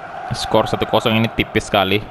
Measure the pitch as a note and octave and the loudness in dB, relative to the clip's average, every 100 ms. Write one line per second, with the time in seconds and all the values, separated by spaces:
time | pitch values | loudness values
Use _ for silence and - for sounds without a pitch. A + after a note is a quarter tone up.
0 | - - - - - A2 - - A2 A2 | -14 -12 -8 -6 0 2 2 -2 0 0
1 | A#2 A2 A2+ - - A2 - G#2 F#2+ G2+ | 2 2 2 0 -2 -2 2 2 2 0
2 | - | -2